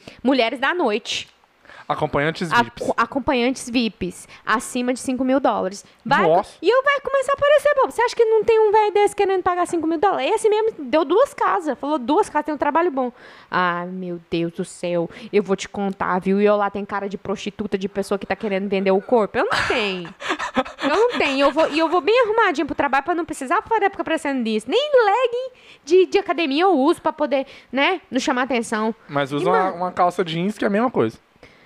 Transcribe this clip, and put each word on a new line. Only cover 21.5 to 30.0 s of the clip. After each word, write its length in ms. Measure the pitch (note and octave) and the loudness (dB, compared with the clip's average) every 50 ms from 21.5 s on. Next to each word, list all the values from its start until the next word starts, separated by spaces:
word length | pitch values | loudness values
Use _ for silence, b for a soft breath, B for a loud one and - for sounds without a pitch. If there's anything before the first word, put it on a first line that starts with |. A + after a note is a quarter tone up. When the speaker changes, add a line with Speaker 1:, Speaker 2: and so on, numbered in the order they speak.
Speaker 1:
vou, 180 | B3+ D#4 D#4+ - | 2 2 0 2
e 80 | C#4 D#4 | 2 0
eu 80 | D#4+ D4+ | 0 2
vou 120 | E4 F4+ | 0 0
bem 200 | C4+ E4+ A4 B4+ B4 | 2 2 2 4 2
arrumadinha 400 | G4+ G#4+ A#4 A4 F#4+ D4 C4 E4 | 2 2 2 2 2 2 -2 -4
pro 80 | C4 D4 | -4 -2
trabalho 260 | - D4 C#4 C4 C#4 | -2 -2 0 0 0
pra 140 | C#4+ F4 F4+ | 0 -2 -2
não 80 | E4 E4 | -4 -4
precisar 380 | - D#4 - C4+ B3 E4+ G#4 | -6 -8 -8 -4 -2 -2 -2
ficar 420 | G#4+ - A4+ G#4+ G4+ F#4+ G4 - E4 | 0 0 0 0 0 0 -2 -4 -4
parecendo 360 | - D#4+ D#4 - D4 C#4 C4 | -4 -4 -2 -2 -4 -4 -2
nisso. 260 | A#3 A3 G#3+ G#3+ - - | -2 -2 -2 -2 -2 0
Nem 220 | D#4+ B4 D5 D5+ C#5+ B4 A4+ | 0 0 2 4 4 4 4
legging 520 | G4+ G4 A#4+ C5 A#4+ A#4 B4 C5 C5 B B B B B B _ | 4 4 2 2 0 -2 -4 -6 -8 B B B B B B _
de, 220 | C#4 E4+ F#4 F4+ | 4 4 4 6
de 120 | F4+ - G4+ | 4 2 0
academia 440 | F#4+ - C#4+ D4+ E4+ C4+ C4+ D4+ | 0 0 -2 -2 -2 0 2 2
eu 80 | F4+ G4 | 4 4
uso 300 | F4+ C4 C4 D#4 E4+ - | 4 4 4 2 2 0
pra 100 | - D#4+ | -2 -4
poder, 340 | D4+ - D4+ C#4+ C#4+ C4+ C4+ B B B B B | -2 -2 -2 0 0 -2 -2 B B B B B
né, 280 | - C4 C#4+ E4 F#4+ E4+ - - | -2 0 0 0 0 -2 -6 -6
não 120 | A3+ C4 | -4 -2
chamar 220 | - D#4 C4 B3 | -2 0 0 0
atenção. 520 | C4 B3 C#4 A#3 A3+ - A3+ G#3+ G#3+ A3 A3 - _ - | -2 -2 -2 -4 -2 -2 -4 -2 -2 -2 -4 -6 _ -4
Speaker 2:
Mas 240 | D3+ C#3+ C#3+ B2+ | -2 -2 -2 -2
Speaker 1:
E, 20 | C#3+ | -2
Speaker 2:
usa 160 | C#3+ F3 F3+ | -2 0 2
uma, 80 | - D3+ F#3 | 2 2 2
Speaker 1:
mano 120 | F#3+ E3 E3+ | 0 -2 -4
Speaker 2:
uma 120 | F3+ F3+ | -6 -4
calça 340 | F3+ - | 0 2